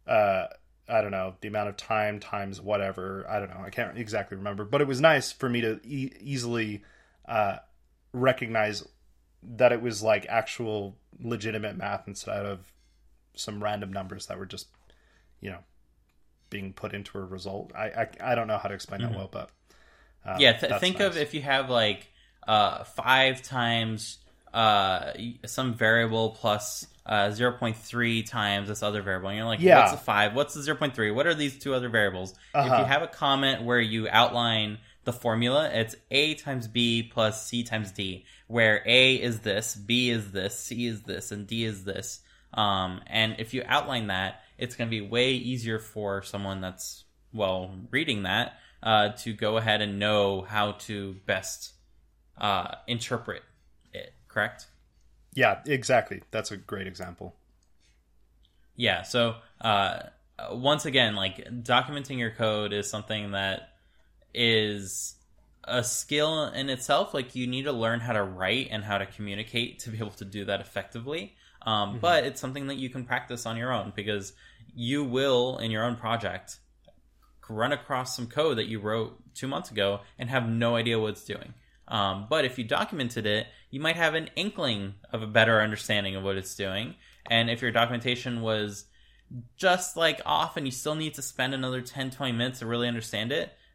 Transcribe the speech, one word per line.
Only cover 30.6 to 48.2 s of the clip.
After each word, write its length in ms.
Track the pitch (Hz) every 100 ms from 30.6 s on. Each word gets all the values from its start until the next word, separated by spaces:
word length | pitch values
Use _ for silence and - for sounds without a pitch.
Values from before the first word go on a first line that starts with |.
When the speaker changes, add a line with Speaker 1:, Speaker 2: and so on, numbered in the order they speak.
Speaker 2:
zero 140 | 143 151
point 180 | 143
three? 160 | 117 107
What 160 | 113 165
are 80 |
these 240 | 156 143 131
two 160 | 139
other 140 | 127 123
variables?" 440 | 110 101 92 95
If 60 | - -
Speaker 1:
Uh-huh. 220 | 143 131 120
Speaker 2:
you 60 |
have 180 | 104 143
a 60 | 165
comment 540 | - 143 135 135 127
where 180 | 117 123
you 280 | 110 110 110
outline 680 | 110 120 120 117 110 107 104 - _
the 80 | -
formula, 560 | 117 120 113 120 143 156
it's 260 | 113 113 - -
A 220 | 139 151
times 340 | 147 143 127 113
B 340 | 120 117 117
plus 440 | 117 117 107 110 -
C 180 | 120
times 260 | 117 110 98
D, 340 | - 95 92 - - _
where 360 | 117 110 107 110
A 280 | 127 131 131
is 240 | 120 113
this, 340 | 107 98 -
B 360 | 104 101 120 123
is 200 | 120 98
this, 260 | 95 98 -
C 280 | - 120 120
is 160 | 107
this, 300 | - 95 -
and 140 | 104 101
D 180 | 113
is 200 | 113 95
this. 360 | 95 92 - - _ _ _
Um, 460 | - 104 95 92 92 -
and 300 | 113 110 110
if 160 | 113
you 100 | 127 -
outline 420 | 143 143 123 104
that, 340 | 92 95 - - -
it's 180 | 120 -
gonna 140 | 117
be 100 | 110
way 320 | 101 117 127
easier 460 | 131 120 127 113 110
for 420 | - 107 101 98
someone 380 | - 101 98 95
that's, 440 | 92 92 - - - _ _
well, 420 | 110 98 92 92 92 120
reading 340 | 135 160 107